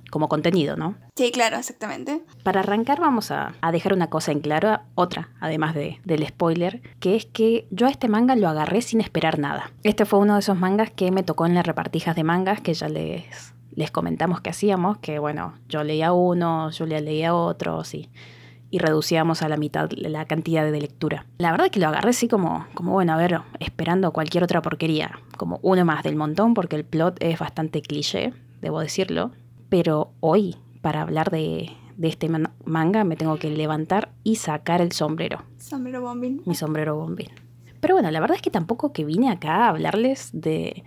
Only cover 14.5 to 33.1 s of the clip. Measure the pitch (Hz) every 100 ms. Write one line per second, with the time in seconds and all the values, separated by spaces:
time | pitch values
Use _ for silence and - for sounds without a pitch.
14.5 | 175 208 185 180 208 - 151 147 147 87
15.5 | - - 156 151 151 160 180 180 175 170
16.5 | 160 160 160 160 156 151 151 165 170 170
17.5 | 170 170 160 160 156 - - - - -
18.5 | - - 185 165 156 151 165 160 160 156
19.5 | 151 151 156 156 - 160 151 156 160 160
20.5 | 160 151 151 147 - 170 156 - - 175
21.5 | 175 381 214 156 151 220 247 240 208 165
22.5 | 165 - - 175 190 175 160 175 165 -
23.5 | - - - 165 180 180 160 156 175 175
24.5 | 175 - 156 160 156 156 - - - 170
25.5 | - - 185 175 151 156 151 151 160 226
26.5 | 220 175 151 156 156 170 175 170 165 151
27.5 | 151 160 156 - 147 147 - - - -
28.5 | - 160 156 160 - 185 165 226 - -
29.5 | - - 180 165 151 - - 165 185 196
30.5 | - - - 160 151 160 156 160 165 156
31.5 | 160 160 - - - 160 156 160 165 156
32.5 | - - 160 160 214 202